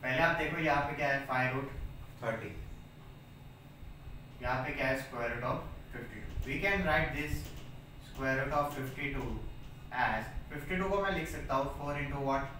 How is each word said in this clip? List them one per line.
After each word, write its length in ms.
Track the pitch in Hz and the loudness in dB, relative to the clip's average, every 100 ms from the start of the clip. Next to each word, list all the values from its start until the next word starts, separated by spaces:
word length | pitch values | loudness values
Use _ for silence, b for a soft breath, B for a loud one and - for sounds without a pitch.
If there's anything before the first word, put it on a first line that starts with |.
पहले 180 | 131 160 | 2 6
आप 140 | 165 160 | 6 6
देखो 240 | 151 160 | 2 2
यहाँ 180 | 160 143 143 | 4 4 4
पे 60 | 127 | 2
क्या 120 | 139 | 2
है, 200 | 135 - | 2 2
five 280 | 131 127 127 | 2 2 2
root 140 | 135 - - - - - | -2 -4 -6 -6 -12 -4
thirteen। 360 | 117 110 104 - - - - - - - - - - - - - - - - - - - | -2 -2 -4 -8 -8 -10 -12 -14 -16 -14 -16 -16 -16 -16 -16 -14 -12 -12 -10 -10 -12 -4
यहाँ 220 | 123 127 127 | 2 2 2
पे 80 | |
क्या 140 | 135 131 | 2 2
है, 120 | 135 | 2
square 320 | - 123 117 120 | 0 -2 -2 0
root 80 | 120 | 0
of 60 | - - - - | 0 -2 -8 -8
fifty-two। 520 | - - - - - 135 | -8 -8 -8 -6 -2 0
We 140 | 156 | 2
can 240 | 196 196 175 | 4 4 6
write 300 | 156 143 139 | 6 4 0
this 260 | 147 - - - - - - - - | 0 0 -2 -8 -10 -10 -12 -14 -12
square 260 | - 135 131 | -2 2 2
root 100 | 139 | 4
of 200 | 147 143 139 | 2 2 0
fifty-two 560 | 127 139 143 135 113 110 - - - - - | -4 -2 -2 0 -2 -2 -4 -8 -10 -12 -4
as, 320 | 123 113 110 - - - | 2 4 4 0 -6 -4
fifty-two 380 | 147 - 185 190 | -6 0 2 4
को 120 | 202 | 4
मैं 80 | 196 185 | 4 2
लिख 100 | 160 | 0
सकता 260 | 151 - - | -4 0 2
हूँ 180 | - - | 2 0
four 180 | 143 143 | -2 0
into 180 | 139 143 139 | 0 0 2
what? 140 | 135 135 | 2 0